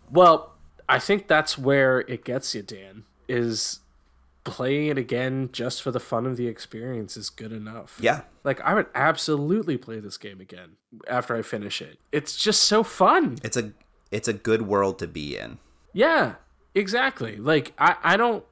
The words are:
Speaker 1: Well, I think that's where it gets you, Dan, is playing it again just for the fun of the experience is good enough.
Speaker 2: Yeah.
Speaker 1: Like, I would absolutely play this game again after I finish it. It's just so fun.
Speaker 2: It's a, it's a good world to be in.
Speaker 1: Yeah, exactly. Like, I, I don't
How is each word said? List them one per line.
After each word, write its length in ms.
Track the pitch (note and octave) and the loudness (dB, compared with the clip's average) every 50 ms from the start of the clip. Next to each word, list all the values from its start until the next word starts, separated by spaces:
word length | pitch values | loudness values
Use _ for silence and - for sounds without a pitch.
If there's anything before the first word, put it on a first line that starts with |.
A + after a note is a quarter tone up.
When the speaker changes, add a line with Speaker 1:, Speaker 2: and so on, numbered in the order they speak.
| _ - | _ 2
Speaker 1:
Well, 440 | C3+ F3 F3+ E3+ D#3+ - - - - _ - - _ - - - | 6 8 10 10 8 6 2 -4 -18 _ -20 -20 _ -8 0 2
I 100 | C3 B2+ | 2 2
think 300 | - - G3+ G3 - - | 4 2 0 0 2 4
that's 300 | D#3+ D#3 D3+ - - C#3+ | 4 4 4 2 -2 -2
where 420 | B2+ C3+ C#3 C#3 C3+ C3 B2+ B2+ | 2 2 4 4 4 4 2 2
it 220 | - - A#2+ - - | 0 -4 -8 -10 -8
gets 320 | B2 B2 - - - - | -6 -6 -4 -4 -4 -6
you, 80 | G#2+ G2 | -8 -10
Dan, 400 | - A2 F#2+ G2 G2 G2 A2 - _ _ _ _ - | -12 -16 -16 -18 -20 -20 -20 -20 _ _ _ _ -4
is 540 | B2+ A#2+ A#2+ A#2 A2 - - - - - _ _ _ _ _ _ _ _ _ _ _ _ _ | -2 0 0 0 -2 -2 -4 -4 -6 -8 _ _ _ _ _ _ _ _ _ _ _ _ _
playing 440 | - - - B2+ C3+ C#3+ D3 D3+ D3+ | -14 -8 -6 -2 -2 0 0 0 0
it 100 | C#3+ C3+ | -2 -2
again 520 | A#2+ A#2 A#2 A#2+ B2+ C3 C3 C3+ C3 B2 | -4 -2 -4 -2 -2 -2 -2 -4 -4 -6
just 300 | - - A#2 B2+ - - | -6 -6 -6 -6 -6 -6
for 100 | - C3+ | -6 -6
the 80 | A#2+ A#2+ | -6 -6
fun 260 | - - B2 A2+ A#2+ | -6 -4 -4 -2 -2
of 120 | C3 B2+ A#2+ | -2 -4 -4
the 100 | B2 A#2+ | -4 -6
experience 680 | A2 - - - - A2 A#2 C3 B2 A2+ G#2 F2+ - A2+ | -6 -8 -14 -16 -14 -12 -10 -8 -8 -8 -8 -10 -10 -12
is 120 | F#2+ - | -12 -12
good 220 | - - A2+ G#2+ | -12 -12 -14 -12
enough. 460 | A2+ A2 G#2+ A2 A#2 A2+ - - - - | -12 -12 -12 -12 -14 -14 -16 -18 -10 -2
Speaker 2:
Yeah. 200 | A2 A2+ - C#3+ - - _ _ - | 0 0 0 0 -4 -14 _ _ -4
Speaker 1:
Like, 180 | C#3+ C3 - | -4 -4 -2
I 120 | - D3+ F#3+ | 0 0 2
would 140 | G#3+ - - - | 2 0 0 -2
absolutely 840 | B2 C#3 D#3+ D#3 - - D#3+ D3+ C#3+ C#3+ D3+ G3 A3+ F#3+ D#3+ C#3 A#2+ | 0 2 2 2 0 -2 -2 -2 0 0 0 0 0 0 -2 -4 -4
play 220 | - A2+ A2+ A2 | -6 -10 -12 -12
this 180 | G#2 G2 - - | -12 -14 -16 -14
game 220 | - G#2 G2 F#2+ | -16 -16 -16 -18
again 360 | F2+ - F#2 F2+ F2+ E2 F#2+ _ _ _ A#2+ A2 - - | -20 -20 -20 -20 -20 -20 _ _ _ _ -20 -18 -10 -4
after 280 | B2 B2 A#2 - A#2 | -4 -4 -2 -2 -4
I 60 | A2+ | -4
finish 400 | G#2 - B2 G#2+ G#2 G2+ - - | -4 -4 -6 -8 -6 -8 -8 -8
it. 180 | E2 D2+ - _ _ _ | -10 -12 -18 _ _ _
It's 260 | - D3+ D3 - - - | -4 -4 -4 -4 -4 -2
just 260 | - G#3+ G3+ - - | 0 2 2 4 4
so 180 | - G3+ A3 | 4 4 2
fun. 560 | A3 - - - F#3 G#3+ D#4 F#4 D#4 A3 A#2 - - | 2 0 2 4 4 6 6 4 4 0 -2 -6 -6
Speaker 2:
It's 140 | A2 - B2+ | -4 -2 -2
a, 160 | A2 G#2 - _ _ _ _ _ _ _ | -4 -4 -10 _ _ _ _ _ _ _
it's 180 | G2+ A2 - A#2 | -6 -2 -2 -2
a 60 | G#2+ | -4
good 300 | G2+ - A2+ A2+ A2 A2 | -2 2 2 2 2 2
world 340 | G2 G2+ G2 G2 F#2+ F#2 - | 2 2 2 2 2 0 -4
to 80 | F#2 D#2 | -8 -10
be 300 | - D#2+ D2 C#2+ B1+ G1+ | -8 -8 -8 -8 -8 -8
in. 220 | G#1+ A#1 - - - _ _ _ _ _ - | -10 -12 -14 -18 -20 _ _ _ _ _ 0
Speaker 1:
Yeah, 420 | F#3 B3+ E4 E4 C#4+ D#3+ A2+ - - _ _ _ _ _ _ _ | 2 2 4 4 2 2 0 -2 -8 _ _ _ _ _ _ _
exactly. 640 | G3 G3+ F#3 A3 A#3+ C4+ C4+ - - A#2+ A2 G#2 | -2 -2 0 -2 -2 -2 -2 -4 -6 -8 -10 -10
Like, 380 | G#2 A2+ D3+ D#3+ D3 - - - - | -4 0 2 2 2 2 -2 -2 2
I, 200 | D3 F3 E3 - | 4 4 4 4
I 160 | - E3 F#3+ G#3 | 2 2 4 4
don't 260 | A#3+ A#3+ G#3+ - - _ | 4 2 0 -2 -6 _